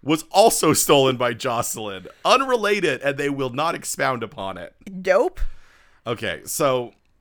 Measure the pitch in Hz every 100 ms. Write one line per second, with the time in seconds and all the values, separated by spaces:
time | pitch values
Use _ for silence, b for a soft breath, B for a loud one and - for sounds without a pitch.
0 | - 156 - 185 220 - 160 151 - 143
1 | 131 123 120 117 131 117 117 113 107 95
2 | 90 - 170 254 269 247 208 208 170 127
3 | 139 139 147 139 131 123 160 180 - -
4 | 135 123 110 - 95 92 85 _ - 190
5 | 185 185 339 - - b b b b b
6 | 117 123 107 78 - - 143 127 120 -
7 | _ _